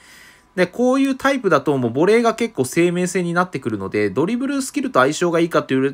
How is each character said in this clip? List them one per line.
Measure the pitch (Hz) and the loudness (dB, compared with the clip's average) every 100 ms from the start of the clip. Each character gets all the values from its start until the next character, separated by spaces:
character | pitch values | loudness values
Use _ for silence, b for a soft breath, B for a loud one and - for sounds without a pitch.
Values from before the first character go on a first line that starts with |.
| B B B B B - | B B B B B -2
で、 | 180 | -2
こ | - 247 | 0 0
う | 269 | 2
い | 269 | 0
う | 262 | 0
タ | 269 | 0
イ | 277 | 0
プ | 196 | 2
だ | 151 | 2
と | 151 139 | 2 0
も | 123 | 0
う | |
ボ | 123 170 | 2 4
レ | 226 | 4
ー | |
が | 233 | 2
結 | 226 233 175 | 0 -2 -2
構 | |
生 | 127 170 175 | -2 0 0
命 | 175 180 | 0 -2
線 | 190 175 | -2 -2
に | |
な | 170 | -2
っ | 180 | -2
て | 139 | -4
く | 117 | -6
る | 104 | -6
の | 95 | -4
で、 | 107 104 | -2 0
ド | 98 170 | 0 -2
リ | 240 | -2
ブ | 269 | -2
ル | 285 | -4
ス | 269 | -4
キ | 294 | -4
ル | 269 | -2
と | - | 2
相 | 131 | 2
性 | 151 175 | 2 0
が | 165 | 0
い | 165 | 0
い | |
か | 165 | 0
っ | 147 | 0
て | 131 139 | 0 0